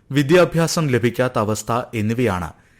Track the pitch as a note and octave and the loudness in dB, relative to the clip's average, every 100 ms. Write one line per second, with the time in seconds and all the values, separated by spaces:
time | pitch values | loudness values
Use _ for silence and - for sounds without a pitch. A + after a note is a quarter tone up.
0 | - C#3 C#3 F3+ E3+ E3 D#3+ - D3+ B2 | -6 -2 4 4 4 2 -2 0 0 2
1 | A#2+ A2+ B2+ B2+ G#2+ G#2+ - A#2 B2 A#2 | 0 0 -2 0 -2 -2 -4 -4 -4 -4
2 | G#2+ A#2 A#2+ F2+ D#2+ - _ _ | -2 0 0 -2 -6 -12 _ _